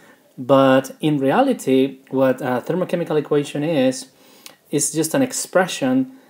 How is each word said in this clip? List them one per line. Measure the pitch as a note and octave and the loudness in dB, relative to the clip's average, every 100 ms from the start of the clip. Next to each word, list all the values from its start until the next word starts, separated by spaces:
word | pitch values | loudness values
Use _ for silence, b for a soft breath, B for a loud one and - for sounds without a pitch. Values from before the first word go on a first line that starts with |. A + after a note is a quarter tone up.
| b b b - | b b b -8
but | B2 C3+ C3+ C3 C3 - | 2 4 6 4 0 -4
in | D#3 C#3+ | -2 0
reality, | C3+ G3 C#4 - C3+ C3 C#3 C3+ - | 2 2 2 0 2 2 2 -4 -6
what | C3 C3 B2+ | 0 0 0
a | C3 B2 - | -4 -4 -4
thermochemical | F3 E3+ F3 D#3+ D3+ | -4 -2 -4 -2 -4
equation | - D3 - D3 | 0 -2 -2 -4
is, | D3+ D3+ C3 C3 - B B B B B _ | -2 2 2 0 -8 B B B B B _
is | D3 - | -4 -2
just | D#3 D#3 | -2 -2
an | C#3+ | 0
expression | B2+ - - F3+ - - C3 C3 B2+ B | 0 -4 -2 0 0 -2 -2 0 -2 B